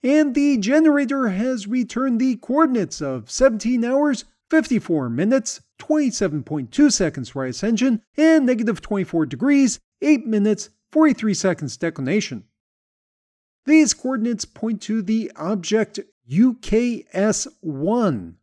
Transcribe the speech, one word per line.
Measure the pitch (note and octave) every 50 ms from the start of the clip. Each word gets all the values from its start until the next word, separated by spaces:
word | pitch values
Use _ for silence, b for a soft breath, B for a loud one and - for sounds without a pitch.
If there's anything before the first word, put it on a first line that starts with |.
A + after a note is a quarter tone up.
And | - B3+ C#4+ D#4 D#4 C#4+ A#3+
the | C#4+ C#4+ C#4+ C#4 A3+
generator | F#3 G#3+ C#4 D#4 D#4+ D#4 C#4+ C#4+ C#4 A#3 C#4 C#4 C4 A3
has | F#3 F#3 A#3 C4 C4 A3+ G3
returned | G3+ A#3+ B3+ A#3 - - A#3 C4 C4+ A#3+ A3
the | B3+ C4 A#3+
coordinates | G3 - - B3+ D4+ D#4+ D4 B3+ A3+ F3+ - - -
of | D3+ C#3 C3 B2+ G#2+ -
seventeen | - - B3+ C4+ A3 G#3 - A#3 B3+ A#3+ A#3
hours, | A#3+ C4 C#4 D4 D4 C4 - - _ _ _ _ _
fifty-four | D#4+ D#4 B3 - B3 G3+ - - E3+ D3+ C3 A#2+
minutes, | A#2 B2 F3+ G#3+ C4 C4+ - - - - _ _ _ _
twenty-seven | - - D4+ D4+ C#4+ B3 - - G#3 F3 D3 D3+
point | - - D3+ D3+ B2+ A2
two | - - D4+ C#4+
seconds | - - F#3+ D#3 - C#3+ B2 -
for | - C#3 C3
ascension, | B2+ B2 - - A3 A3+ G3 B3 C4+ A#3 G#3+ _ _ _
and | - D#4 D#4+ D#4+ D#4 C4+
negative | B3 B3+ G#3+ A#3 A3+ G3+ -
twenty-four | - - G#3 G3 F3+ - - E3 D#3
degrees, | - D#3 A#2+ G3 C#4 C#4+ C#4 C4+ A3+ - - _ _ _ _
eight | - D4 D4+ B3+ -
minutes, | A3+ A3 G#3 G3+ G#3+ G#3 G#3 - - _ _ _ _
forty-three | - D4+ D#4 D4+ A#3+ - A3 G#3+ G3
seconds | - - F#3+ E3+ - D#3 B2+ -
declination. | - - E3 D#3+ D3 C3+ B2+ F3+ G#3+ G3+ - C3+ G2+ - _ _ _ _ _ _ _ _ _ _ _ _ _ _ _ _ _ _ _ _ _ _ _ _
These | C4+ D#4 D#4+ D4+ A3+ -
coordinates | _ - B3+ C4 A3+ A3 A#3+ A#3 F#3+ -
point | - _ - - A3+ A3 G3
to | - - G#3+ A3+
the | F#3+ F#3 A3 A3+ G#3+ - -
object | - D3+ F3 A3 G3 E3 - G#3 A3+ G#3+ G#3+ - - - _ _ _ _
U | A#2+ C3+ F3+ A#3+ B3+ A#3 -
K | - - G#3+ A3+ A#3+ B3 A#3 - - _
S | - F3+ G3+ A3 G#3+ - - - _ _
one. | - E3 C#3+ C3+ D3 F#3+ A3+ B3 A3+ F#3+ C3 G#2 F2 E2 F2 _